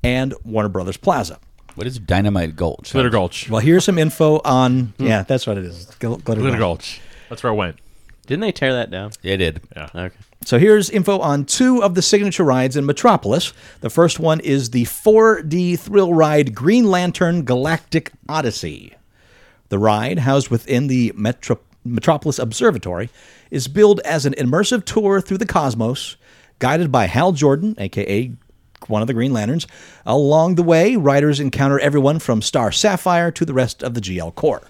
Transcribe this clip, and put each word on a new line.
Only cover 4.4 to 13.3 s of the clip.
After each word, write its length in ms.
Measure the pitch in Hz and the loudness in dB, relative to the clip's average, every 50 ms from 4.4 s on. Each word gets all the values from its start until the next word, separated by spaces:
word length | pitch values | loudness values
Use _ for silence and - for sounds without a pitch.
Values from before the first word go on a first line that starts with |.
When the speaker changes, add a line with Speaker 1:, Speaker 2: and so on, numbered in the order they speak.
| - | 2
Speaker 1:
on, 500 | 147 135 127 127 127 127 131 127 113 101 - | 2 2 2 4 2 2 0 -2 -4 -6 -4
Speaker 4:
Hmm. 80 | 127 | 0
Speaker 1:
yeah, 160 | - 110 104 95 | 0 0 0 0
that's 220 | - 135 127 - | 0 -2 -2 -2
what 120 | - 104 98 | -4 -6 -6
it 60 | 92 | -6
is. 220 | 87 85 85 87 - - _ | -10 -12 -16 -20 -20 -14 _
Gl-, 220 | - 117 120 117 87 | -6 -6 -6 -6 -4
Glitter 160 | - 113 110 | -4 -2 -2
Speaker 3:
Glitter 180 | 110 135 123 110 | 0 -2 0 0
Speaker 1:
Gulch. 0 | |
Speaker 3:
Gulch. 420 | 110 90 85 82 - - - - - - - - - - | 0 -2 -2 -4 -8 -14 -16 -16 -18 -20 -20 -20 -18 -18
That's 140 | 120 - - | -18 -6 -4
where 100 | 123 110 | -2 -2
I 40 | |
went. 200 | 104 98 87 78 - - - - - - - - _ _ | -2 -2 -4 -6 -10 -20 -20 -20 -20 -20 -20 -20 _ _
Speaker 4:
Didn't 140 | - 135 165 | -6 -6 -4
they 120 | 214 214 175 | -2 -4 -4
tear 200 | - - 131 131 | -2 -2 -2 0
that 180 | 123 117 - | -2 -4 -6
down? 220 | - 92 98 107 107 - - | -8 -10 -10 -10 -14 -12 -4
Speaker 2:
They 140 | 90 98 | -4 -2
did. 240 | 95 92 82 78 - - - - | 0 0 -2 -2 -6 -14 -16 -16
Speaker 3:
Yeah. 120 | - 76 73 - | -16 -16 -14 -12
Speaker 4:
Okay. 200 | 85 90 90 - _ - _ _ _ - | -10 -12 -12 -12 _ -20 _ _ _ -6
Speaker 1:
So 140 | - - 120 | 0 2 4
here's 300 | 160 214 214 214 196 - | 6 6 6 6 4 0
info 280 | - 214 175 202 202 185 | -2 -2 0 0 0 0
on 260 | - 160 143 143 139 | 0 0 0 -2 -2
two 380 | - - - 254 254 254 247 208 | -4 0 2 2 4 4 4 2
of 120 | 202 180 | 2 0
the 80 | 185 170 | 0 0
signature 420 | - - 202 202 202 175 - 185 | 2 2 2 2 0 0 0 2
rides 320 | 147 127 127 127 131 123 | 2 4 2 2 0 -2
in 100 | 147 139 | -2 -2
Metropolis. 680 | 139 147 - - 240 208 - - 101 | -2 -2 2 4 4 4 4 2 0